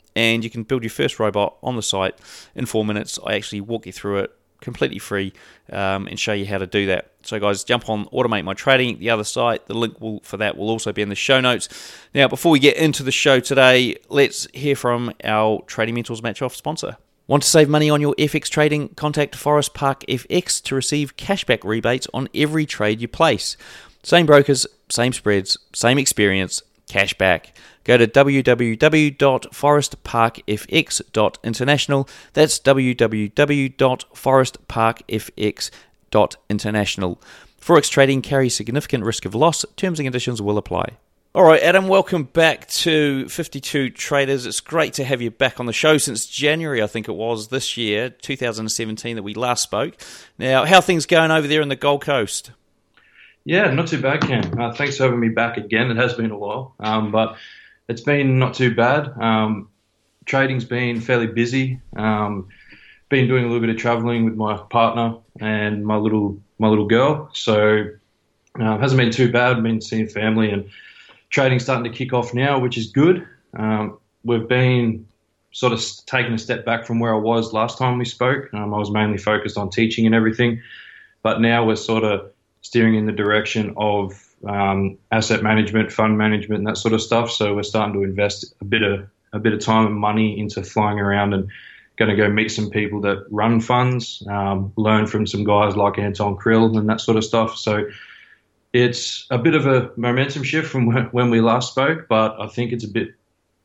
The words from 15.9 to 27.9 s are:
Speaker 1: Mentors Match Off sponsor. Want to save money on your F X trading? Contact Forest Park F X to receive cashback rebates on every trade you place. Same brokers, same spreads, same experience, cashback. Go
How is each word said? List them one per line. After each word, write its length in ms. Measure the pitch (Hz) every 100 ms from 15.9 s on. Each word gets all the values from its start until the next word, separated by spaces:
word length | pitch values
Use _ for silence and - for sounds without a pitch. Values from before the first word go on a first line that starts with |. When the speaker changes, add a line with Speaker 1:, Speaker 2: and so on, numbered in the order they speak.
Speaker 1:
Mentors 280 | 117 113 113
Match 200 | 117 101
Off 120 | 127
sponsor. 440 | - - 160 - - _ _ -
Want 160 | 143
to 60 | -
save 220 | 165 147
money 180 | 151 151
on 140 | 151
your 120 | 147 -
F 160 | 147
X 160 | 156 -
trading? 400 | - 151 147 143
Contact 440 | - 151 147 143
Forest 380 | - - 147 143
Park 320 | - 139 139 -
F 180 | 123 -
X 320 | 180 - -
to 120 | -
receive 420 | 135 135 147 143 -
cashback 480 | - 196 - 113
rebates 420 | 95 110 110 127 -
on 160 | 127 135
every 320 | - 151 160 151
trade 340 | - 107 113
you 80 | 117
place. 480 | - 165 110 - - - - - _
Same 240 | - 170 160
brokers, 400 | 147 139 135 - - _
same 240 | - 123
spreads, 420 | 123 107 101 98 - _
same 260 | - 117 135
experience, 640 | 135 - 104 95 92 - - _ _
cashback. 680 | 98 98 - 95 82 - - - _
Go 120 | -